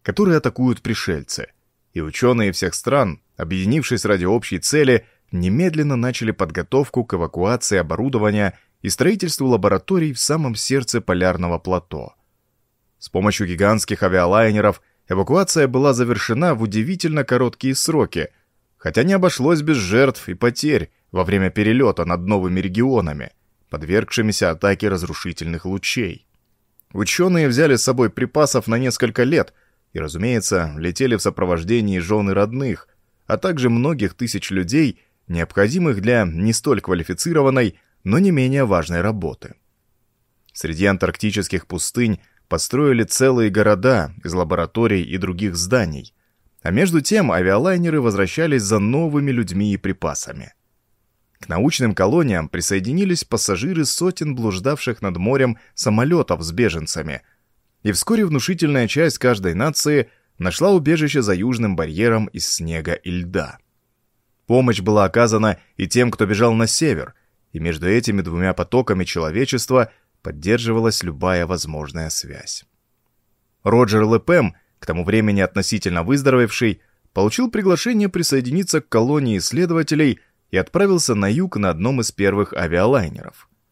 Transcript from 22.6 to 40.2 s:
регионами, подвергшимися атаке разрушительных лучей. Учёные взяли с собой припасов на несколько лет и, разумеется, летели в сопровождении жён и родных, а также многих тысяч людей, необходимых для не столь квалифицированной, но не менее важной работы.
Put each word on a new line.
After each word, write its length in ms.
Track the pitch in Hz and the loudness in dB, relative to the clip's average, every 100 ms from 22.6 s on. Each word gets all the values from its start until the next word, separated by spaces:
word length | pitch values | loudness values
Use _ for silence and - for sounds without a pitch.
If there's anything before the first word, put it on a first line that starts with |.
регионами, 720 | 95 95 127 120 85 73 60 _ _ _ _ | -2 0 0 0 -2 -6 -12 _ _ _ _
подвергшимися 800 | 80 76 101 104 - 107 101 92 | -10 -2 0 0 0 0 0 0
атаке 380 | 82 101 98 104 | 2 0 2 0
разрушительных 760 | 92 85 80 90 82 80 85 | -2 -4 -8 -10 -8 -8 -8
лучей. 640 | 92 95 - - 101 78 _ _ _ _ _ _ _ | -6 -6 -4 -4 -4 -8 _ _ _ _ _ _ _
Учёные 560 | 95 104 - 185 175 147 | -6 -2 0 2 4 2
взяли 260 | 120 151 | 4 4
с 80 | 123 | 4
собой 260 | - 123 113 | 2 2 0
припасов 600 | - 123 151 147 127 113 | 0 -2 2 2 0 -2
на 100 | 117 | -2
несколько 460 | 131 - 120 117 | -2 -2 -2 0
лет 280 | 123 160 - _ _ _ _ | 2 2 0 _ _ _ _
и, 60 | 82 | -10
разумеется, 760 | 78 80 113 117 - 95 80 76 | -8 -4 -2 -2 0 -2 -2 -4
летели 380 | 85 85 135 110 | -6 -2 0 0
в 60 | |
сопровождении 760 | - - 90 85 85 117 104 92 | -2 -2 0 0 0 0 2 0
жён 320 | 85 107 101 | 0 0 0
и 40 | |
родных, 540 | 95 107 123 135 85 - _ _ _ - | 0 0 -2 -4 -6 -10 _ _ _ -6
а 100 | - | -2
также 340 | 185 160 123 | -2 0 0
многих 440 | 117 135 151 98 | 2 0 0 -4
тысяч 380 | - 123 101 - | -4 -6 -6 -4
людей, 480 | 95 92 139 143 - _ _ - | -4 0 0 0 -2 _ _ -6
необходимых 760 | 85 80 - 107 175 165 101 | -4 -2 2 2 2 0 0
для 240 | 104 123 | 2 2
не 280 | 92 80 107 | 2 0 0
столь 300 | 113 151 104 | 0 0 0
квалифицированной, 920 | - 90 82 90 170 160 135 131 110 - _ _ | 0 -2 -2 -6 0 2 4 4 0 -2 _ _
но 140 | 92 131 | 0 2
не 120 | 196 | 4
менее 340 | 156 127 139 | 2 2 2
важной 360 | 123 90 78 85 | 2 0 0 -2
работы. 540 | 98 107 80 - - - _ _ _ _ _ _ | -2 -2 -6 -8 -16 -20 _ _ _ _ _ _